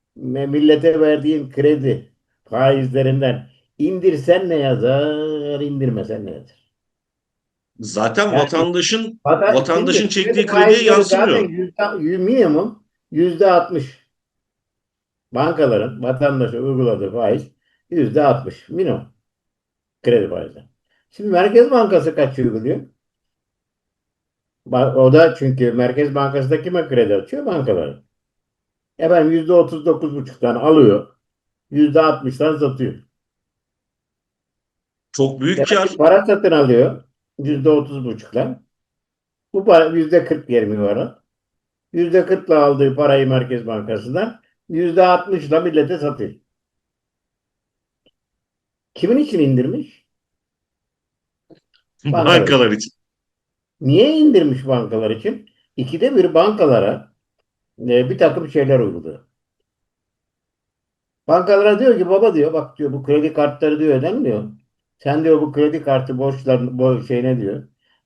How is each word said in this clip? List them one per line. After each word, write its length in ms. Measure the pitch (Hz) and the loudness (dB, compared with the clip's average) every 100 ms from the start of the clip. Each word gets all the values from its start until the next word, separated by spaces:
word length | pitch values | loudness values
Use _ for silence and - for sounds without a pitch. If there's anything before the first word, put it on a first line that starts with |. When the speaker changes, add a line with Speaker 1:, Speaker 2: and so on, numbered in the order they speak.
| _ - | _ -14
Speaker 1:
me-, 300 | 127 135 139 | -10 -6 -4
millete 540 | 147 151 147 160 156 | 2 4 4 2 2
verdiğin 500 | 156 147 147 156 131 | 2 0 -2 -4 -6
kredi 640 | 135 143 151 131 104 - _ _ _ | -2 0 0 -2 -6 -8 _ _ _
faizlerinden 1040 | _ 113 135 139 127 127 131 135 135 - - _ _ - | _ 0 2 2 -2 -2 0 0 -2 -4 -10 _ _ -6
indirsen 680 | 156 185 180 151 131 180 185 | -4 0 0 0 0 0 0
ne 80 | 160 | -2
yazar, 1040 | 135 127 120 139 151 151 156 151 147 143 | 0 0 0 0 -2 -4 -6 -6 -6 -6
indirmesen 640 | 147 139 127 110 104 107 98 | -6 -4 -4 -4 -8 -10 -12
ne 40 | |
yazar? 300 | 73 - _ _ _ _ _ _ _ _ _ _ _ _ - | -16 -20 _ _ _ _ _ _ _ _ _ _ _ _ -18
Speaker 2:
Zaten 460 | 110 98 113 202 208 | -8 -4 -2 0 0
Speaker 1:
Yani 160 | 160 | 0
Speaker 2:
vatandaşın, 800 | 139 160 175 175 - 220 220 - 143 | 0 0 -2 -2 -2 -4 -6 -6 -2
Speaker 1:
vatan-, 280 | 160 202 | 2 2
Speaker 2:
vatandaşın 440 | 131 135 170 175 208 | 2 0 0 0 0
Speaker 1:
şimdi 120 | 214 | 0
Speaker 2:
çektiği 360 | 196 214 220 202 | -2 0 0 0
Speaker 1:
kredi 0 | |
Speaker 2:
krediye 460 | 196 214 226 220 | 2 4 4 4
Speaker 1:
faizleri 380 | 202 190 190 214 | 4 4 2 2
Speaker 2:
yansımıyor. 420 | 143 185 175 180 - | 0 -2 -4 -8 -4
Speaker 1:
zaten 200 | 202 196 | -6 -4
yüzde, 260 | 156 185 | -4 -2
minimum 600 | 185 262 170 151 220 - _ _ _ | 0 2 2 0 -2 -8 _ _ _
yüzde 420 | 151 180 165 196 | -2 -2 2 2
altmış. 560 | 175 175 170 131 - _ _ _ _ _ _ _ _ _ _ _ _ _ | 4 0 -6 -8 -14 _ _ _ _ _ _ _ _ _ _ _ _ _
Bankaların 720 | 123 156 165 135 107 110 107 | -4 -2 0 2 2 -2 -4
vatandaşa 560 | 123 131 143 135 113 120 | -6 -2 -2 0 -4 -4
uyguladığı 540 | 135 131 120 101 98 | -4 -2 0 -2 -4
faiz 380 | 113 107 139 - _ _ _ _ | -4 -2 -2 -6 _ _ _ _
yüzde 320 | 175 113 139 | -2 0 2
altmış 460 | 143 131 - - - | 2 0 -4 -14 -10
minimum 440 | 170 175 101 - _ _ _ _ _ _ _ _ _ | -6 -4 -4 -10 _ _ _ _ _ _ _ _ _
kredi 260 | - 120 90 | 0 0 0
faizi. 360 | 85 78 - - _ _ _ _ | -6 -12 -18 -20 _ _ _ _
Şimdi 200 | - 208 | -10 -2
Merkez 400 | 180 208 233 262 | 0 4 4 6
Bankası 440 | 254 202 175 151 | 4 2 2 0
kaç 240 | 156 135 135 | -2 -2 -2
uyguluyor? 420 | 120 110 120 - - _ _ _ _ _ _ _ _ _ _ _ _ _ _ _ _ _ - | -4 -4 -6 -6 -10 _ _ _ _ _ _ _ _ _ _ _ _ _ _ _ _ _ -6
Ba-, 280 | 127 131 | -2 0
o 180 | 131 131 | 4 6
da 220 | 151 165 | 6 6
çünkü 380 | - 135 131 120 | 2 -2 0 0
Merkez 420 | 117 123 131 143 | 0 -2 0 -2
Bankası 360 | 139 139 139 131 | -2 -2 -4 -2
da 120 | 151 | -4
kime 260 | 180 180 156 | -2 -4 0
kredi 260 | 127 104 | 0 2
açıyor? 320 | 98 - 277 269 | 0 -4 -8 -6
Bankalara. 560 | 170 123 90 71 71 _ _ _ _ _ _ _ _ _ - | -4 -2 -2 -4 -10 _ _ _ _ _ _ _ _ _ -4
Efendim 340 | 165 170 156 | 2 2 2
yüzde 200 | 165 160 | 0 4
otuz 340 | 175 160 160 151 | 4 4 0 -2
dokuz 300 | 151 156 139 | -2 -4 -8
buçuktan 380 | - - 120 | -12 -4 -4
alıyor. 640 | 117 143 156 117 101 - _ _ _ _ _ _ | 0 2 6 6 4 -4 _ _ _ _ _ _
Yüzde 300 | 143 147 151 | 0 2 4
altmıştan 560 | 156 139 135 127 151 147 | 2 0 -6 -4 -4 -2
satıyor. 380 | 139 131 113 - _ _ _ _ _ _ _ _ _ _ _ _ _ _ _ _ _ _ _ _ _ | -4 -4 -8 -8 _ _ _ _ _ _ _ _ _ _ _ _ _ _ _ _ _ _ _ _ _
Speaker 2:
Çok 280 | - 135 135 | -2 -2 -2
büyük 160 | 143 185 | -4 -2
Speaker 1:
Demek 120 | 139 | 0
ki 60 | |
Speaker 2:
kar. 220 | 202 185 - | 0 0 2
Speaker 1:
para 300 | 160 190 208 | 4 4 4
satın 240 | 196 180 | 0 2
alıyor 540 | 156 131 120 127 - - _ _ - | 2 4 4 2 -2 -16 _ _ -10
yüzde 260 | 139 143 147 | -6 -2 2
otuz 340 | 147 135 139 | 0 -2 -8
buçukla. 580 | 123 107 - 120 262 - _ _ _ _ _ _ _ _ _ | -10 -10 -8 -6 -6 -8 _ _ _ _ _ _ _ _ _
Bu 120 | 196 | -2
para 200 | 202 170 | 4 4
yüzde 400 | 160 165 156 170 | 4 0 0 0
kırk 240 | - 151 - | 0 -4 -2
diyelim 240 | 120 104 | 0 0
yuvarlak. 520 | 107 101 110 - - _ _ _ _ _ _ _ | -2 -2 -2 -6 -12 _ _ _ _ _ _ _
Yüzde 340 | 170 170 180 175 | -4 2 2 2
kırkla 380 | 185 - 151 | -2 -2 0
aldığı 320 | 143 135 139 139 | 2 2 0 0
parayı 300 | 143 139 131 | 2 2 2
Merkez 380 | 131 123 120 113 | 0 -2 -6 -6
Bankası'ndan 760 | 107 104 107 113 160 226 - _ _ - | -8 -6 -8 -6 -6 -6 -8 _ _ -10
yüzde 380 | 165 175 165 180 | -6 0 4 4
altmışla 540 | 180 190 185 143 160 | 2 0 -6 -2 -2
millete 380 | 170 151 143 175 | 0 0 0 -4
satıyor. 360 | 147 120 101 104 _ _ _ _ _ _ _ _ _ _ _ _ _ _ _ _ _ _ _ _ _ _ _ _ _ | -6 -6 -10 -12 _ _ _ _ _ _ _ _ _ _ _ _ _ _ _ _ _ _ _ _ _ _ _ _ _
Kimin 240 | - 180 262 | -6 0 0
için 200 | 294 180 | 0 0
indirmiş? 680 | 139 127 131 254 - _ _ _ _ _ _ _ _ _ _ _ _ _ _ _ _ _ _ _ _ _ | 0 0 -2 -6 -10 _ _ _ _ _ _ _ _ _ _ _ _ _ _ _ _ _ _ _ _ _
Bankalar 360 | 147 170 156 170 | -4 0 4 4
Speaker 2:
Bankalar 260 | - 135 117 | 4 2 2
Speaker 1:
için. 100 | 107 | 0
Speaker 2:
için. 160 | - - _ _ _ _ _ _ _ _ | -6 -16 _ _ _ _ _ _ _ _
Speaker 1:
Niye 380 | 135 160 277 311 | 2 4 4 4
indirmiş 480 | 302 202 151 131 131 | 4 4 2 -2 -2
bankalar 440 | 123 107 110 107 | -2 -2 -4 -4
için? 400 | 110 196 262 - _ _ - | -4 -6 -10 -14 _ _ -12
İkide 400 | 131 165 247 254 | -10 -2 0 2
bir 180 | 175 | 2
bankalara, 800 | 160 196 208 156 117 98 - - _ _ _ _ _ _ - | 2 2 2 2 2 2 -4 -10 _ _ _ _ _ _ -10
e, 320 | 120 123 127 | 0 0 0
bir 80 | - | 0
takım 300 | 160 170 151 | 0 0 -4
şeyler 300 | 151 135 131 | -2 2 2
uyguluyor. 460 | 104 85 80 76 _ _ _ _ _ _ _ _ _ _ _ _ _ _ _ _ _ _ _ _ - | 0 -6 -14 -18 _ _ _ _ _ _ _ _ _ _ _ _ _ _ _ _ _ _ _ _ 0
Bankalara 500 | 175 180 202 208 208 | 2 4 4 4 4
diyor 200 | 262 202 | 4 2
ki, 100 | 175 | 2
"Baba," 260 | 196 220 | 2 2
diyor, 180 | 160 151 | 2 0
"bak," 260 | 160 135 - | -2 -6 -8
diyor, 140 | 143 | -8
"bu 100 | 135 | -6
kredi 300 | 131 147 151 | -2 -2 0
kartları," 460 | 151 147 - 156 151 | -2 -2 -2 -2 0
diyor, 200 | 156 131 | 0 0
"ödenmiyor. 520 | 160 240 180 104 107 - _ _ _ _ | -2 -4 -4 -4 -8 -16 _ _ _ _
Sen," 260 | 139 151 | -4 -2
diyor, 180 | 160 151 | 2 2
"bu 100 | 147 | 0
kredi 300 | 143 151 156 | 0 0 -2
kartı 360 | 143 131 131 127 | -2 -2 -2 -4
borçlarını," 520 | 139 135 135 123 123 | -4 -4 -2 -2 -2
bo-, 360 | 127 131 123 - | -2 0 0 -2
şeyine 340 | 123 127 123 | -4 -2 -2
diyor, 280 | 98 135 - _ _ _ | -4 -8 -14 _ _ _